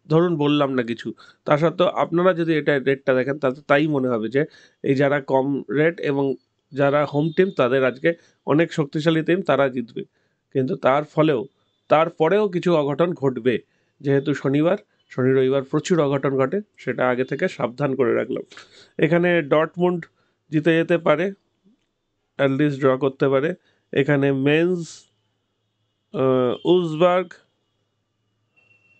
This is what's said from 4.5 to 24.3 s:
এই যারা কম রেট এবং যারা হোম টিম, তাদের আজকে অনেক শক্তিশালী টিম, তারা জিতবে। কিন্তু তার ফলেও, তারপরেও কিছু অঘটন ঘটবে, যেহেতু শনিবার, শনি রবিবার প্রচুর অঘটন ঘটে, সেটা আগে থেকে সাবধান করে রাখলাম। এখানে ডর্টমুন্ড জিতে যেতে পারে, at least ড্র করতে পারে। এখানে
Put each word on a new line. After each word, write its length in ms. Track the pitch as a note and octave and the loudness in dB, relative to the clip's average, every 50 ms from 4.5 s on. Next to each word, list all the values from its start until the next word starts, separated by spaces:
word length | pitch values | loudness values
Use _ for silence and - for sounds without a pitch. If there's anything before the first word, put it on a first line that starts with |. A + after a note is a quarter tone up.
| _ - - _ _ _ - | _ -20 -20 _ _ _ -2
এই 120 | - C#3 | -2 0
যারা 220 | C3 C#3+ C#3 C#3+ D3 | 2 2 0 0 -2
কম 260 | C3+ - C3+ C3+ C3 C#3+ C#3 C3 - - C3+ C#3 | -2 0 0 0 0 0 -2 -4 -6 -4 -2 0
রেট 180 | D3+ E3+ E3+ - | 0 0 0 -2
এবং 260 | - D3+ C#3 C#3 C#3 C#3 C3 - _ _ _ _ _ _ | -4 -4 -2 -2 -2 -2 -4 -6 _ _ _ _ _ _
যারা 300 | - C3 C#3 C#3 C#3 D3 D3 | -4 0 0 2 2 2 0
হোম 200 | C#3 C#3+ C#3+ D3+ E3 D#3 | 0 -2 -2 -2 -2 2
টিম, 140 | - F#3 G3 - - | 0 0 0 2 0
তাদের 220 | C3 A#2+ B2+ C3+ C3 A2 | 0 2 2 2 2 0
আজকে 200 | A#2 C3 D3+ E3 E3+ - _ _ _ _ - - | -2 0 -2 -2 -2 -2 _ _ _ _ -4 0
অনেক 200 | C3+ D#3 E3+ D#3+ - - | 2 2 2 0 0 -4
শক্তিশালী 440 | D3+ C#3 - D#3+ D3 E3 D#3+ D#3+ D#3 E3+ | -4 -4 -2 -2 0 0 0 0 0 0
টিম, 120 | E3+ F#3+ F#3+ - | 0 -2 0 0
তারা 160 | C#3 C3 C#3 C3 B2 | 0 2 2 0 -2
জিতবে। 280 | C3+ A#2 A2+ - - - _ _ _ _ _ _ _ _ _ - | -6 -10 -8 -10 -12 -12 _ _ _ _ _ _ _ _ _ -4
কিন্তু 200 | C#3 C3 C#3 F#3 C3 - | -4 -2 -2 -4 -2 0
তার 180 | C3+ C3 D3 D3+ D3+ - | 2 2 2 0 -4 -2
ফলেও, 280 | D#3+ D3+ D#3+ D3 A#2 G2+ - _ _ _ _ _ _ _ - | 0 2 2 2 -2 -4 -8 _ _ _ _ _ _ _ 2
তারপরেও 560 | D3 D3+ E3 E3+ E3 - D#3 D#3+ F#3+ G#3 G#3+ G3+ F3 | 2 2 2 2 0 0 0 2 2 2 0 0 -2
কিছু 140 | F3 - F3+ F3 D3+ | -2 0 0 0 2
অঘটন 280 | D3 C#3 C#3+ C3+ E3 F3+ E3+ - | 0 0 0 0 0 -2 -2 -2
ঘটবে, 340 | C3+ C#3 B2+ B2 A2+ B2 A2+ G#2 - _ _ _ _ _ _ _ | -2 -2 -2 0 -2 -2 -2 -2 -6 _ _ _ _ _ _ _
যেহেতু 300 | C#3 C#3+ C#3 C#3 C#3+ D#3 C#3+ - | -2 0 0 0 2 0 -4 -2
শনিবার, 360 | - C#3 C3+ D3 D#3 E3+ G3 G#3 - _ _ _ _ _ - | -2 -2 0 2 2 2 0 -2 -6 _ _ _ _ _ -6
শনি 180 | - B2+ C3 C3+ | -2 0 2 2
রবিবার 300 | C3+ C3 C3 C3+ C#3 C3 C3+ | 2 2 2 0 -2 -2 -2
প্রচুর 260 | - D3+ D3+ - F#3 D#3+ D3 | -4 -4 0 0 0 2 2
অঘটন 280 | C#3 C#3+ C#3 C#3 C#3+ C3+ C3 | 0 0 0 -2 -2 0 0
ঘটে, 160 | C3+ C3 D#3+ G3+ G#3+ _ _ _ - | 0 0 -2 -6 -8 _ _ _ -8
সেটা 200 | - B2 B2+ B2+ B2+ | -8 -4 0 0 0
আগে 140 | B2 A#2+ C3 C3 | 0 0 -2 -4
থেকে 140 | D3+ D3+ F3+ F#3 - - | -4 -4 -4 -4 -4 -4
সাবধান 340 | B2+ A#2+ A#2+ B2+ C#3+ C3+ C3 C3+ | -6 -6 -4 -4 -4 -4 0 0
করে 120 | C3 A2+ A2+ A#2 | 0 0 0 -2
রাখলাম। 240 | A#2 - A#2 - - _ - - - _ _ - - _ _ - D#3+ | -2 -4 -6 -10 -10 _ -18 -20 -20 _ _ -20 -20 _ _ -2 0
এখানে 240 | D3 E3+ E3+ F3 F3+ F3 E3+ D#3 C3+ D3+ | 2 2 2 2 2 0 0 0 0 0
ডর্টমুন্ড 480 | D3+ D#3+ D#3+ - E3+ F3 F3+ F3+ E3+ D#3+ - _ _ _ _ _ _ _ _ | 0 0 -2 -2 -2 0 0 0 -2 -8 -12 _ _ _ _ _ _ _ _
জিতে 200 | D3+ D#3 D3 E3+ D#3+ E3 | -4 -2 2 2 2 2
যেতে 180 | E3 E3+ F3 E3 E3 E3+ | 2 0 0 0 2 0
পারে, 180 | D3+ D3 F3 G3 G3 _ _ _ _ _ _ G3 A#3 _ _ _ _ _ _ _ _ _ _ _ _ - | 0 0 0 -6 -6 _ _ _ _ _ _ _ _ _ _ _ _ _ _ _ _ _ _ _ _ -2
at 120 | C#3 C3+ C3+ C3+ | 0 0 2 2
least 180 | D3+ D3 C#3+ C3 C#3+ | 0 0 0 0 0
ড্র 80 | C3+ C3 C3 | 0 0 2
করতে 280 | D3 C3+ - - D3+ C3+ C3+ | 0 -4 -2 0 0 0 2
পারে। 160 | C3+ C#3 E3+ F#3 - _ _ _ _ _ _ - | 0 0 -2 -6 -6 _ _ _ _ _ _ -2
এখানে 340 | - C#3 D3+ D3 C#3 C#3 C#3 | -2 0 2 2 2 2 2